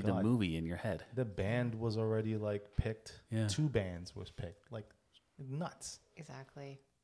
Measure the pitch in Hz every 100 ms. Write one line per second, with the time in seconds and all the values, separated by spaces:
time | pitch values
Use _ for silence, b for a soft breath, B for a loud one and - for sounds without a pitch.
0 | 104 92 104 120 92 80 80 85 113 80
1 | - 117 120 95 98 120 120 110 117 110
2 | 110 110 110 110 104 104 - - - -
3 | - - - 113 107 123 151 113 95 87
4 | 90 101 - - 87 - - 113 - -
5 | _ - _ - 131 143 175 - - -
6 | _ - 151 135 135 147 139 135 _ _